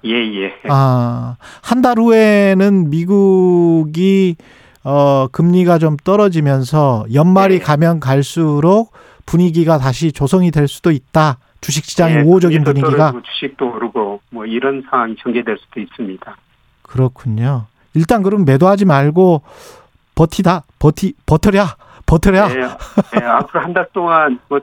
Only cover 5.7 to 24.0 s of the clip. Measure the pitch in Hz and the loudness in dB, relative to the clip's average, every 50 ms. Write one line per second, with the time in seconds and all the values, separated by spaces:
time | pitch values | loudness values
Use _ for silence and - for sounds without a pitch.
5.7 | 175 160 160 160 151 143 _ - 190 208 208 202 175 160 147 143 139 135 131 123 | 2 2 2 0 -2 -2 _ -2 0 2 2 2 0 0 0 0 0 -2 -2 -2
6.7 | 147 156 147 139 123 110 107 110 113 139 156 180 185 196 196 196 190 180 - - | 0 0 0 2 0 -2 -4 -2 0 2 2 4 4 4 4 4 2 0 0 -2
7.7 | 151 143 160 165 170 160 139 127 135 139 139 - - 170 165 156 147 147 151 170 | 0 0 2 0 0 -2 -2 -2 0 0 -2 -2 -4 -2 -2 0 0 0 2 2
8.7 | 190 214 226 _ _ - - - - _ - - - 165 180 180 160 165 170 160 | 2 2 0 _ _ -20 -20 -20 -20 _ -14 -4 -2 0 0 2 2 0 0 2
9.7 | 165 151 127 135 127 - 165 165 143 - 143 135 - 185 180 175 156 156 147 143 | 0 0 0 -2 -4 -2 -4 -4 -2 -2 -4 0 0 2 0 2 0 0 -2 -2
10.7 | - - _ 180 160 135 _ _ _ 165 156 151 131 - _ _ _ _ - - | -4 -4 _ -2 -2 -2 _ _ _ 0 0 0 -2 -4 _ _ _ _ -10 -8
11.7 | 143 156 - - - - 175 165 160 151 143 156 180 190 175 175 156 160 147 147 | -6 -6 -8 -8 -2 0 0 2 2 2 4 4 4 4 4 2 2 2 0 0
12.7 | 143 139 139 156 143 147 156 151 127 120 110 - - - - 135 - - 139 123 | 0 0 0 0 2 2 2 0 0 -4 -12 -14 -12 -10 -10 -10 -8 -6 -6 -6
13.7 | 120 110 120 117 104 120 107 101 101 101 _ _ - 117 107 110 113 120 131 135 | -6 -6 -8 -6 -4 -4 -6 -4 -6 -10 _ _ -16 -12 -10 -6 -6 -4 -4 -4
14.7 | 139 139 131 - - 127 117 113 110 107 - 127 117 120 117 113 107 98 _ _ | -6 -6 -8 -4 -4 -4 -4 -4 -8 -10 -8 -6 -6 -4 -4 -4 -8 -8 _ _
15.7 | - - 107 92 - - 120 98 95 92 - - - _ _ _ _ _ _ _ | -14 -14 -14 -14 -12 -12 -10 -10 -10 -14 -16 -20 -20 _ _ _ _ _ _ _
16.7 | _ _ _ _ - 123 131 127 127 - - 123 110 107 117 131 143 123 110 - | _ _ _ _ -4 -2 -2 -2 -2 -6 -8 -6 -4 -2 -2 -2 -2 -4 -6 -10
17.7 | _ _ _ _ _ 156 165 160 254 226 190 196 202 208 190 135 135 135 175 185 | _ _ _ _ _ -2 0 0 0 0 0 0 0 0 2 2 2 4 4 4
18.7 | 202 202 202 185 151 139 139 147 151 175 185 185 170 151 - _ - - - - | 4 2 2 2 2 2 2 0 2 4 4 4 4 2 -2 _ -20 -20 -20 -20
19.7 | - - _ _ _ _ _ _ _ - 160 160 - - 196 180 175 175 - _ | -20 -20 _ _ _ _ _ _ _ 0 0 0 0 -2 0 0 0 -2 -6 _
20.7 | _ _ - 147 151 - - 190 - _ _ - 151 160 - 202 196 196 202 165 | _ _ 0 0 0 0 -4 -8 -8 _ _ -2 -2 0 2 2 2 2 0 0
21.7 | - _ _ _ - - - - 160 165 - 196 190 190 208 185 127 131 127 123 | -4 _ _ _ -20 -12 -2 0 0 2 2 2 2 2 2 0 0 -4 -6 -6
22.7 | - - - - - - 190 - - 214 123 120 117 120 - - - 170 - 170 | -8 -12 -20 -6 -4 -4 -4 -2 -2 -4 -2 0 0 0 -2 -2 -6 -6 -6 -4
23.7 | 175 185 175 180 _ 196 | -4 -4 -4 -4 _ -6